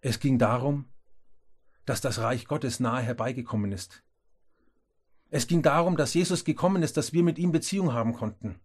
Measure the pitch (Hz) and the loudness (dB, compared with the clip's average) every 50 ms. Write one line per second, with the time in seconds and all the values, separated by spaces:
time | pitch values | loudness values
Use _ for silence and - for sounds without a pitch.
0 | - 135 117 - - 143 131 120 123 104 117 123 123 143 143 143 135 - - - | -2 -2 -4 0 2 2 4 4 4 4 2 2 0 0 -2 -2 -4 -10 -16 -20
1 | _ - - - - - - - _ - - _ _ - _ _ - - 123 - | _ -20 -20 -20 -20 -20 -20 -20 _ -20 -20 _ _ -20 _ _ -8 -6 -6 -4
2 | - 135 113 113 113 113 127 120 - - 147 131 123 131 117 - 127 117 117 127 | -2 -4 -4 -2 -2 -2 -2 -2 -4 -4 -6 -4 -2 -4 -2 0 0 0 0 0
3 | 120 113 123 - 113 123 131 127 120 - - 113 101 101 98 95 - - - - | -2 -4 -4 -2 -4 -4 -4 -6 -8 -4 -2 -2 -2 -2 -4 -6 -10 -14 -18 -20
4 | _ _ _ _ _ _ _ _ _ _ _ _ _ _ _ _ _ _ _ _ | _ _ _ _ _ _ _ _ _ _ _ _ _ _ _ _ _ _ _ _
5 | _ _ _ _ _ _ - - 120 - 170 170 135 151 139 160 170 180 175 156 | _ _ _ _ _ _ -4 -4 0 2 2 4 4 4 4 4 2 2 2 0
6 | 147 123 - 165 185 - 180 - - - 151 - - 180 196 185 165 147 - 156 | 0 0 2 0 2 2 0 -2 0 -2 -2 2 2 2 2 2 0 0 0 -2
7 | 147 - - 170 175 170 160 165 175 180 156 160 160 - - 196 202 160 120 120 | -4 0 2 4 4 4 2 2 0 2 2 0 0 0 -2 0 0 0 0 0
8 | 113 113 117 - 117 107 104 - - 107 90 - _ | 0 -2 -2 -2 -4 -6 -6 -6 -10 -10 -10 -10 _